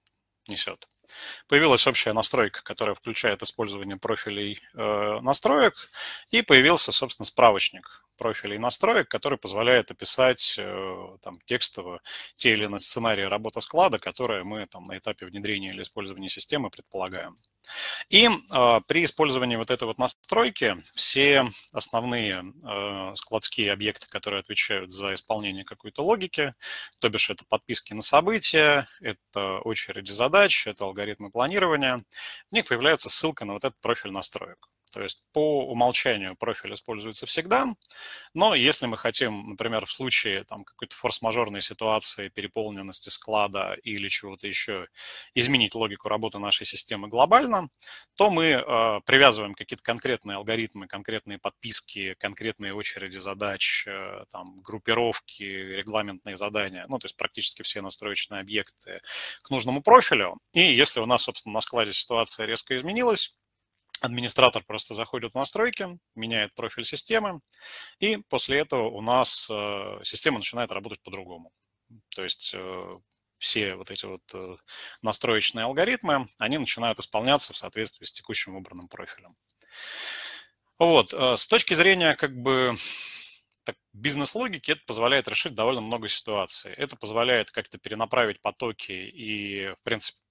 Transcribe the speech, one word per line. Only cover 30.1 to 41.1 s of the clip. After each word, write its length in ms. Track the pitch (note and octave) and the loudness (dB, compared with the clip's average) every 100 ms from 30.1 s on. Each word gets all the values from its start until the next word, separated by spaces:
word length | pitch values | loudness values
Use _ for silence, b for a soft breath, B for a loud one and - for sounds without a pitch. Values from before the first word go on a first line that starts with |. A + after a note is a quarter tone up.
задач, 560 | G2 B2+ F#3 G3+ - - | -2 4 6 6 4 0
это 180 | G#2 G2 | -4 -6
алгоритмы 460 | F#2+ G#2 G#2 G2+ | -4 -6 -8 -6
планирования, 720 | A2+ B2+ G3 F#3 D3+ C3+ B2 - B B B - | -2 0 2 2 2 0 -2 -6 B B B -4
в 20 | |
них 140 | A3+ - | -4 0
появляется 420 | A#2+ C#3 D#3 - | 2 4 4 6
ссылка 360 | - D#3+ D3+ G#2 | 6 4 0 -6
на 80 | |
вот 100 | G2+ | -4
этот 180 | C3+ - | -6 -4
профиль 300 | A2+ A#2 G2+ | -4 -4 -4
настроек. 560 | F#2+ F#2 - - - _ _ - | -4 -4 -4 -12 -14 _ _ -14
То 100 | G#2 | -10
есть 220 | G2 - _ | -8 -10 _
по 320 | D3+ D3+ C#3+ | 0 2 2
умолчанию 720 | C3+ A#2+ B2 - C3+ G#2+ F#2+ F#2 | 0 2 2 4 2 0 -4 -6
профиль 380 | A2+ G#2+ G2+ | -4 -4 -8
используется 520 | G#2 - G#2+ A2 G#2+ - | -10 -8 -10 -8 -6 0
всегда, 480 | - E3+ B3 C4+ G#3 - B B B B | 0 2 2 0 -6 -14 B B B B
но 200 | D#3+ G#3+ D#3+ | 2 4 6
если 320 | B2+ C#3+ B2 | 4 4 0
мы 100 | A2 | -2
хотим, 540 | A#2+ - B2 G#2 G#2+ | -2 0 -2 -4 -10
например, 340 | G2+ A2+ A2 G2+ | -8 -4 -4 -4
в 60 | |
случае 520 | - C3 - A2 G2 | -6 2 2 2 -2
там 220 | F#2 G#2+ G2+ | -6 -14 -16
какой-то 300 | _ A#2 - | _ -16 -6
форс-мажорной 640 | A#2+ | -2